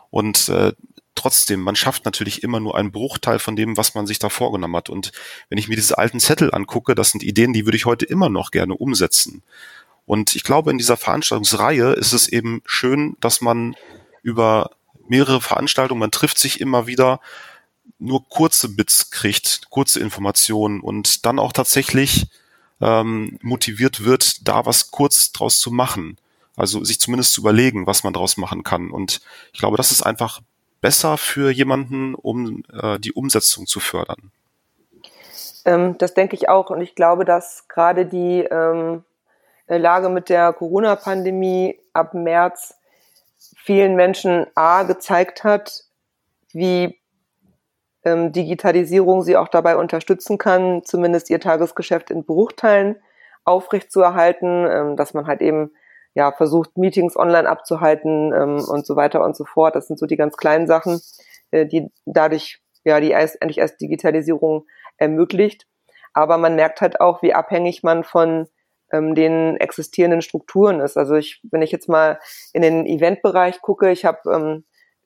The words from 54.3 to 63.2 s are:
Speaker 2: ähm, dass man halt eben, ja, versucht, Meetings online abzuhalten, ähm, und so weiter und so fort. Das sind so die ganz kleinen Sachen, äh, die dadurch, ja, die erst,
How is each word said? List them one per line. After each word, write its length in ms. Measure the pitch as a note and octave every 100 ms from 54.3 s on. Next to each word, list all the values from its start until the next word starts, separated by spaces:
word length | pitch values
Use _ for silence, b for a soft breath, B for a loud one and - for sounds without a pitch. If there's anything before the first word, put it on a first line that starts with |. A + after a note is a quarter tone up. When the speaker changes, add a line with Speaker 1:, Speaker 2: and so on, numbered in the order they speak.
| F3 F3+ F3 F3
Speaker 2:
ähm, 260 | G2+ D3 C#3+
dass 180 | D3
man 120 | D3+ D3
halt 140 | C#3
eben, 320 | D#3 D#3 D3+ b b b b
ja, 180 | - C#3+
versucht, 440 | - D#3 E3 D#3+ -
Meetings 400 | F#3 G3 E3+ -
online 320 | E3+ E3+ -
abzuhalten, 840 | D#3+ - D#3+ D#3+ D#3 D#3 D#3 D3+
ähm, 320 | C#3+ C#3+ D3 -
und 200 | C#3+ D3
so 100 | D3
weiter 280 | D3 D#3+
und 120 | - D3+
so 80 |
fort. 320 | D3 - D#3+ D3
Das 100 | -
sind 120 | D3+
so 80 | D3+
die 100 | D#3
ganz 200 | D3+ -
kleinen 300 | D#3 D#3+ D#3+
Sachen, 340 | E3 F3+ E3+ b b b b _
äh, 160 | D#3+ D#3
die 240 | D#3+ - - -
dadurch, 540 | D3+ D#3 D#3 - - _ _
ja, 160 | D#3+ D3+
die 100 | D3+
erst, 320 | -